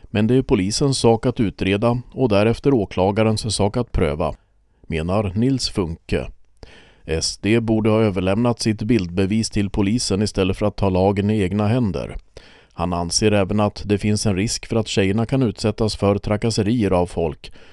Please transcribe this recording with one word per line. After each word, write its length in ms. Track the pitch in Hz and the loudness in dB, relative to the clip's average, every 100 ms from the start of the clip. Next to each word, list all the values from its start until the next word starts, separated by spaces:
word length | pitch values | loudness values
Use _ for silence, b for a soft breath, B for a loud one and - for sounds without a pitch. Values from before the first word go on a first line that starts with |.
men 240 | B 104 110 | B 0 2
det 80 | 123 | 2
är 60 | |
polisens 560 | 131 123 92 117 143 131 | 2 2 2 0 0 2
sak 280 | 117 113 131 | 2 2 0
att 140 | - | 0
utreda 640 | 104 - 95 101 117 120 - | -2 -2 0 0 0 -2 -4
och 180 | - 127 | -2 2
därefter 440 | 120 107 117 143 | 4 2 2 2
åklagarens 840 | 135 95 - 92 104 110 110 117 - | 2 0 0 0 2 2 0 -2 0
sak 220 | 120 123 | 0 -2
att 140 | 117 | -4
pröva, 420 | - 85 76 78 - _ _ _ _ - | 0 0 -2 -4 -6 _ _ _ _ -8
menar 440 | 82 82 98 101 90 | -4 -2 -2 -2 0
Nils 340 | 123 135 - | 0 0 -2
Funke. 580 | - 85 82 - 78 64 - - _ B B B B B | -4 -4 -6 -6 -6 -6 -12 -20 _ B B B B B
S 300 | 80 - - | -4 -4 -2
D 220 | 101 113 | 2 2
borde 300 | 110 110 107 | 2 2 4
ha 120 | 110 | 4
överlämnat 580 | 110 95 92 101 120 117 | 2 2 0 0 0 0
sitt 220 | 117 107 | -2 -2
bildbevis 680 | 107 120 90 87 95 110 110 | 2 0 0 -2 0 0 -2
till 200 | 110 101 | -2 -2
polisen 520 | - 101 120 - 95 | 0 0 0 0 0
istället 360 | 104 - 95 95 | 0 0 -2 0
för 80 | 104 | -2
att 100 | - | 0
ta 140 | 101 | 0
lagen 400 | 90 95 101 101 | 2 2 2 0
i 120 | 110 | 0
egna 260 | 90 101 104 | 0 0 0
händer. 480 | 123 113 78 57 - - - B B B | 0 0 -4 -6 -10 -16 -20 B B B
Han 200 | B 87 | B -4
anser 380 | 87 85 - 110 | -2 -2 0 2
även 280 | 104 95 104 | 2 2 0
att 220 | 104 - 104 | 0 -2 -2
det 120 | 101 | 0
finns 280 | 110 104 110 | 0 0 0
en 100 | 90 | 0
risk 300 | 110 - - | -2 -4 -4
för 100 | 113 | -4
att 120 | 104 | -2
tjejerna 380 | - 95 101 113 | 0 2 2 0
kan 180 | 135 | 0
utsättas 520 | 127 95 107 101 110 - | 0 0 -2 0 -2 0
för 220 | 98 101 | 0 2
trakasserier 720 | - 107 117 107 101 123 98 | 0 -2 -2 0 0 2 2
av 140 | 92 90 | 2 0
folk 460 | - 82 71 - B B | -2 -4 -4 -14 B B